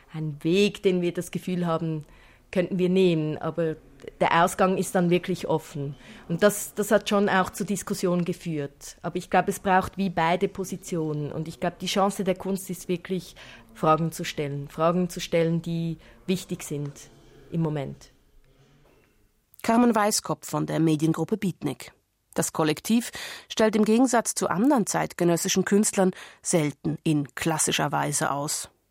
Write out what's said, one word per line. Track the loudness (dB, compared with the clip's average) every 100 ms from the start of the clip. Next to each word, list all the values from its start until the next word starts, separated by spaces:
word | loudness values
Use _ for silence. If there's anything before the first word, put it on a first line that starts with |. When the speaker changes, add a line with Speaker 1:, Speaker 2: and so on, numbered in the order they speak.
| -16
Speaker 1:
einen | -8 -8 -4
Weg, | 0 2 2 2
den | 0 0
wir | 0
das | -4 -6
Gefühl | -6 -4 -2 0
haben, | -2 -2 -6 -8 -18 -20 _ _
könnten | -2 0 0
wir | 2
nehmen, | 4 4 4 0 -2
aber | -4 -2 -2 -4 -12 -20 -14 -2
der | 2 4
Ausgang | 4 4 2 2
ist | 0 0
dann | 2
wirklich | 2 0 -4 -2
offen. | -4 -4 -8 -8 -10 -16 -16 -8
Und | 2
das, | 4 2 -4
das | -4 2
hat | 2 2
schon | 2 4
auch | 2 0
zu | -2
Diskussionen | -4 -4 -4 -4 0 0
geführt. | -2 -4 -6 -6 -6 -10 -20 -12
Aber | -8
ich | -8 0
glaube, | 2 2
es | 0
braucht | 2 2 2 -2
wie | -2
beide | 0 0 2 0
Positionen. | -4 -8 -10 -6 -4 -2 -4 -4
Und | -6 -8
ich | -4
glaube, | -4 -4
die | -4
Chance | 0 0 0
der | -2
Kunst | -2 -2 -4 -6
ist | -10 -6
wirklich, | -6 -4 -6 -6 -16 -20 -20 -20
Fragen | -2 2 2 2
zu | -4
stellen. | -8 -6 -6 -6 -8
Fragen | 0 2 2 0
zu | -4
stellen, | -2 2 2 0
die | -2 -4 -4 -6 -12 -10 -4
wichtig | -4 -4 -10
sind | -8 -8 -8 -12 -20 -20 -20 -20 -8
im | -2
Moment. | -2 -2 -6 -10 -18 _ _ _ _ _ _ _ _ _ _ _ _ _ _ -6
Speaker 2:
Carmen | 2 4 4
Weißkopf | 4 2 0 -2 -6 -6
von | -4 -2
der | 2
Mediengruppe | 2 4 2 0 -2 -2
Bietnik. | -2 -4 -6 -6 -12 -20 _ _ _
Das | -4 -4
Kollektiv | 0 0 0 0 0 0 -8 -12 -14 -6
stellt | 2 2 4
im |
Gegensatz | 4 4 4 2 0
zu | -2 0
anderen | 2 4 4 2
zeitgenössischen | -2 -2 0 2 2 2 0
Künstlern | 2 4 2 2 2 0 -8 -12
selten | -2 0 0 -2 -6 -2
in | 0 0 -2 -4
klassischer | -2 0 0 0 0
Weise | -2 -2 -2 -2
aus. | -2 -4 -6 -8 _ _